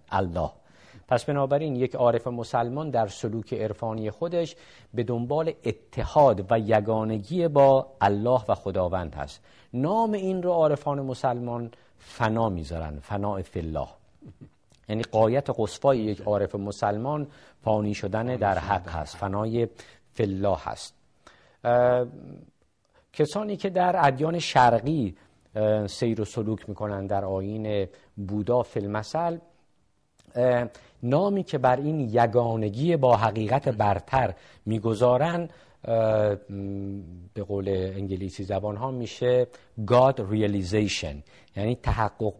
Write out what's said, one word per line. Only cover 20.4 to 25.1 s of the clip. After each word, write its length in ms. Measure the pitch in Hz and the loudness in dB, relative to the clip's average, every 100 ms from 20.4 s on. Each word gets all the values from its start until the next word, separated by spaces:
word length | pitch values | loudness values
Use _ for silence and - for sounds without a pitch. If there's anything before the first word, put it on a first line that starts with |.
| 101 90 | 0 -2
هست. 340 | - 57 - _ _ _ - _ _ _ | -4 -10 -14 _ _ _ -20 _ _ _
اه، 420 | 120 120 123 123 123 147 - - - _ _ _ _ _ _ | 0 4 4 4 0 -6 -18 -20 -20 _ _ _ _ _ _
کسانی 440 | - 151 202 214 202 | 0 0 0 -4 -4
که 140 | 196 | -2
در 360 | 180 180 180 143 | 2 2 4 4
ادیان 320 | 131 156 170 | 2 -2 -2
شرقی، 800 | - 139 123 117 123 160 101 | 0 6 6 6 2 -2 -2